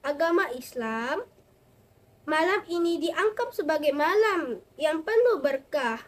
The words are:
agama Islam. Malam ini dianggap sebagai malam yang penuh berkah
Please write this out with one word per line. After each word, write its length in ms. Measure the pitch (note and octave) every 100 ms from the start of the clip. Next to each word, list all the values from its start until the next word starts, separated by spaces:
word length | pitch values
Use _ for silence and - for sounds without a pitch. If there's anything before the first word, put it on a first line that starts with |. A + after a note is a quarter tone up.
agama 480 | C#4+ D4 E4 E4+ F#4
Islam. 720 | B3 - B3+ A3+ A3+ A#3+ E4 B4 _ _ _ _ _ _ _ _ _ -
Malam 400 | D#4 E4+ G4+ -
ini 320 | F4 E4+ E4
dianggap 560 | E4 E4 G#4 G#4 A#4+ -
sebagai 400 | D4+ D#4 D4 C#4+
malam 640 | D#4 G4+ A4 F4+ C4+ A3 - -
yang 320 | D4+ D#4+ -
penuh 320 | A4+ B4 F#4
berkah 640 | C#4 C4+ - D4 B3 A3+